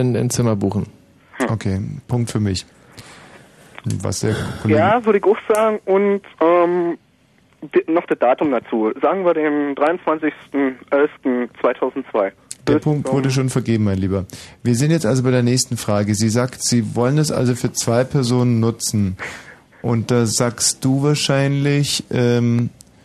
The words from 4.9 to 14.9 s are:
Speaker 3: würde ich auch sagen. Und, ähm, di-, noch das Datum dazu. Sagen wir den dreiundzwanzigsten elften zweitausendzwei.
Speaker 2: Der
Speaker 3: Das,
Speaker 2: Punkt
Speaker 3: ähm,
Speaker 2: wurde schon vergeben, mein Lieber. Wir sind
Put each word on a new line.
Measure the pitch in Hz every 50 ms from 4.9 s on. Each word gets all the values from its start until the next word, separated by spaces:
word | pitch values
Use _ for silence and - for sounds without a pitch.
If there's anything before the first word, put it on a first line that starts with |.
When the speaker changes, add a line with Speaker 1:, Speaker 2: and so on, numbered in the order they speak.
| 220 247 220
Speaker 3:
würde | 214 202 202
ich | 180
auch | 185 220 - - -
sagen. | 214 208 220 220 214 208 -
Und, | - 190 196 202 202 202 196 - - - -
ähm, | 160 165 175 175 170 170 175 180 170 170 170 - _ _ _ _ _ _ _ _ _ _ _ _
di-, | - 151 - 180 - -
noch | 160 170 170
das | - 151 -
Datum | 123 120 135 - 170 147
dazu. | 127 113 - - 123 113 107 110 107 -
Sagen | - 143 175 196 185
wir | 175 165
den | 160 151 151 147 147 143 143 139
dreiundzwanzigsten | 135 143 156 175 180 - 170 156 156 156 147 - - - - - 139 139 131 131 127 - -
elften | 143 139 147 151 - - - 139 123 123 123 113 - -
zweitausendzwei. | - 123 117 - 139 127 - 135 127 - - 113 98 95 - _ _ - - - -
Speaker 2:
Der | - 147
Speaker 3:
Das, | 151 -
Speaker 2:
Punkt | 156 151 147 131 135
Speaker 3:
ähm, | 131
Speaker 2:
wurde | 139 131 139
schon | 127 139 131 127
vergeben, | - 131 110 113 113 110 107
mein | 101 95 95
Lieber. | 95 95 98 95 90 - - - - - - -
Wir | - 120 120
sind | 113 143 151